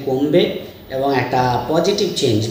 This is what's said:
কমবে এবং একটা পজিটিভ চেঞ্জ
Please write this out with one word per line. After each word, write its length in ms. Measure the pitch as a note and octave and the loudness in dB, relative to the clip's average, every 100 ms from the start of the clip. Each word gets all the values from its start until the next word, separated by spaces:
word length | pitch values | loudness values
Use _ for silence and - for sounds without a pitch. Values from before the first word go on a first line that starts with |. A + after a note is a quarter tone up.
| C3+ | -2
কমবে 380 | C3 D3 E3+ G3+ - - - - | 0 2 2 2 -2 -10 -18 -10
এবং 200 | C3 C#3 C3 | -4 0 0
একটা 260 | B2+ C3 B2 A#2+ - | 0 0 2 0 0
পজিটিভ 420 | D#3+ F3 G#3 F#3 - | 0 2 0 -2 0
চেঞ্জ 240 | C3 G#2+ - | 0 0 0